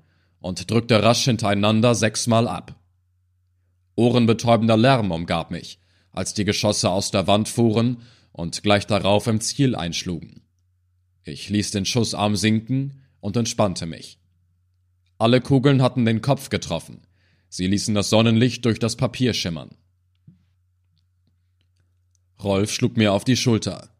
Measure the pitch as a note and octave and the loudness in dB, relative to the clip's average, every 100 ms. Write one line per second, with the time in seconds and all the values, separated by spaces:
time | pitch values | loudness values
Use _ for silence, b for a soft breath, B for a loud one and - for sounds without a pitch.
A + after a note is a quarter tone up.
0 | _ _ _ _ E2+ F2+ - A2+ A#2 A2 | _ _ _ _ -10 -10 -2 -2 2 4
1 | G#2 A#2 - A2 G#2 G2+ G#2 A2 A#2+ A2 | 4 4 2 0 0 0 2 2 2 2
2 | G#2+ - - A2+ A#2 F2 - - _ _ | 0 -2 0 2 0 -4 -12 -20 _ _
3 | _ _ _ _ _ _ _ _ _ - | _ _ _ _ _ _ _ _ _ -2
4 | A#2+ A#2+ A#2 A2 A#2 A#2 A2+ A2 B2 C3 | 2 4 2 2 2 4 4 4 4 4
5 | G#2 E2 F2 E2+ E2 E2+ - - _ _ | 0 -4 -2 -4 -4 -10 -12 -18 _ _
6 | _ - F#2 - G2+ G2+ G#2 G#2 G2+ F#2 | _ -8 -6 -4 -2 0 0 0 0 -2
7 | - G#2 F2+ G#2 A2 - A#2 G#2+ A#2 A#2+ | -2 -2 2 2 0 0 2 2 0 -4
8 | B B B - E2+ - G#2 G2+ - G2+ | B B B -10 -10 -4 0 2 2 0
9 | F#2 G#2+ A#2 A2 - - C3+ A2+ F2 D#2+ | 2 2 2 -2 -2 0 0 0 -6 -6
10 | F2+ E2 - - _ _ _ _ _ _ | -6 -8 -10 -20 _ _ _ _ _ _
11 | _ _ - C#2 - G#2 G2 G#2+ F#2+ B2 | _ _ -16 -14 -4 -4 -2 -4 -2 -2
12 | G#2+ - G#2 G#2 G#2+ A2 A2+ C3 C#3 - | -2 -2 -2 0 0 0 -2 -4 -4 -10
13 | _ _ G#2 A2+ A#2 - G#2+ E2+ E2+ D#2 | _ _ -6 -4 -2 0 -2 -2 -8 -12
14 | - - _ _ _ _ _ _ _ _ | -16 -20 _ _ _ _ _ _ _ _
15 | _ - A2+ B2+ - C#3 C3+ C3+ B2+ B2+ | _ -2 2 2 2 2 4 4 2 2
16 | A2+ A2+ C#3 C#3 - G2 - E2 - A1+ | 0 0 0 -2 -2 -6 -4 -8 -10 -20
17 | _ _ _ _ _ - F#2 G2 - G#2 | _ _ _ _ _ -6 -2 -2 0 -2
18 | F#2+ A2 A2+ A2+ B2 A#2 A#2+ G#2+ A2+ - | 2 4 4 4 2 0 -2 0 -2 -2
19 | B2 - B2+ G2+ F#2+ D#2+ A#1 - _ _ | -4 -2 -2 -2 -4 -8 -12 -20 _ _
20 | _ _ - _ _ _ _ _ _ _ | _ _ -20 _ _ _ _ _ _ _
21 | _ _ _ _ _ _ _ _ _ _ | _ _ _ _ _ _ _ _ _ _
22 | _ _ _ _ G2+ G2 G#2 - B2 - | _ _ _ _ -2 0 0 -2 -2 2
23 | G#2+ G2 C3+ A#2+ C3 A2 G2+ E2+ - _ | 2 2 2 0 2 0 -2 -10 -16 _